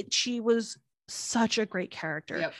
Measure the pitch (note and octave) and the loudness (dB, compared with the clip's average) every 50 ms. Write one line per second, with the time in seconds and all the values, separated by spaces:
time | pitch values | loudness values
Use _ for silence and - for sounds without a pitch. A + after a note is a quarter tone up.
0 | - - - - - B3 A#3+ A#3 A3 A#3 A#3 A#3 A3 - - - _ _ _ _ | -4 0 0 0 0 0 0 0 4 4 4 4 4 -2 -8 -14 _ _ _ _
1 | _ - - - - - - A#3 A3+ A3 - A3+ G#3+ - - F3+ F3+ - - - | _ -10 -10 -8 -6 0 2 4 4 4 4 2 0 0 0 -4 -4 -4 -6 -6
2 | - D#3+ D3+ D#3 - - - D#3+ E3 D#3+ - - | -4 -4 -4 -4 -6 -6 -4 -2 -2 -2 -4 -8